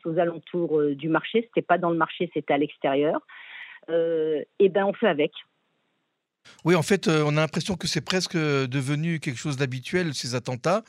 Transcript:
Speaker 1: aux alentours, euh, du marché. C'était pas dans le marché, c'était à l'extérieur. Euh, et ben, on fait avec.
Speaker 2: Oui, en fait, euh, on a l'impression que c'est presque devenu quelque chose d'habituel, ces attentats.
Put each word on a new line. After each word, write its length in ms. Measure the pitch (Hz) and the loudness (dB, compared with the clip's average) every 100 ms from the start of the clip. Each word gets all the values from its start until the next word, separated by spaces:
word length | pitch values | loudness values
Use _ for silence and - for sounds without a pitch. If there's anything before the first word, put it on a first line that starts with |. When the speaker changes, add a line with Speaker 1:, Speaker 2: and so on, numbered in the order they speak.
| 170 | -2
Speaker 1:
aux 140 | 160 | 0
alentours, 600 | 170 165 - 175 165 156 | 0 -2 -6 -4 0 2
euh, 160 | 147 139 | 2 0
du 140 | 160 | 0
marché. 320 | 156 - 226 226 | 0 0 -2 0
C'était 180 | - - | -2 0
pas 140 | 175 | 2
dans 100 | 175 | 2
le 80 | 165 | 0
marché, 320 | 160 - 175 156 | -2 -2 -4 -4
c'était 180 | 143 | 0
à 40 | 143 | 0
l'extérieur. 600 | 143 - 143 139 147 190 _ - - - - - - | 0 -2 -2 0 0 -2 _ -20 -20 -18 -18 -18 -4
Euh, 540 | 165 165 160 156 151 - - | -2 0 0 0 -2 -4 4
et 100 | 196 | 4
ben, 160 | 196 196 | 4 0
on 80 | |
fait 140 | - 220 | 2 2
avec. 240 | 147 156 - - _ _ _ _ _ _ _ _ _ - - 156 | 2 0 -2 -20 _ _ _ _ _ _ _ _ _ -20 -6 2
Speaker 2:
Oui, 100 | 175 | 2
en 60 | |
fait, 260 | 147 196 - | 4 2 4
euh, 160 | 156 151 | 2 4
on 120 | 151 | 2
a 20 | |
l'impression 360 | 156 185 - 185 | 0 -2 -4 -4
que 120 | 170 | -4
c'est 160 | 160 | -4
presque 320 | - 185 180 170 | -2 -2 0 -2
devenu 840 | 151 139 131 135 131 147 165 165 | 0 0 0 -2 -2 -2 -2 -4
quelque 160 | 160 120 | -4 -6
chose 180 | 156 131 | -6 -2
d'habituel, 580 | 139 127 - 180 170 | -2 -4 -4 -2 -2
ces 220 | 131 123 123 | -4 -6 -6
attentats. 480 | 120 123 - 202 | -6 -4 0 0